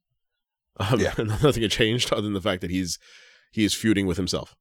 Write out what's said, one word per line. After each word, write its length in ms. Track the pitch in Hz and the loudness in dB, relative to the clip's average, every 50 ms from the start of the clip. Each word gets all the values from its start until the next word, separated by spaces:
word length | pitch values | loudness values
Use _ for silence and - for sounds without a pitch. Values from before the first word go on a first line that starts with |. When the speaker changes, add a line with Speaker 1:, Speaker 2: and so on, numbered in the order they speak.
| _ _ _ _ _ _ _ _ _ _ _ _ _ _ _ - | _ _ _ _ _ _ _ _ _ _ _ _ _ _ _ -4
Speaker 1:
Um, 220 | 98 104 131 104 | 0 2 2 2
Speaker 2:
Yeah. 140 | 95 - - | 2 2 0
Speaker 1:
<laughs> 40 | - | -2
nothing 440 | 117 107 107 98 - 143 123 117 | -2 -2 0 2 2 2 2 2
had 80 | 113 98 | 0 0
changed 420 | - - 120 107 117 123 - - | 0 2 2 2 2 0 0 -2
other 100 | - 110 | -2 -2
than 100 | 104 104 101 | -2 -2 -4
the 60 | 95 | -2
fact 200 | 85 107 92 90 | -2 -2 -2 -2
that 100 | 98 85 | -2 -2
he's, 280 | 90 92 92 82 - - _ - - - - - - _ _ _ | -2 -2 -2 -2 -6 -8 _ -18 -20 -20 -20 -20 -20 _ _ _
he 140 | - 113 104 | -2 0 2
is 100 | 92 - | 2 2
feuding 320 | - - 110 98 98 98 | 0 0 2 2 2 2
with 100 | 92 85 | 0 0
himself. 380 | 98 90 85 - 71 58 - - _ | -2 -2 -2 -4 -6 -6 -10 -16 _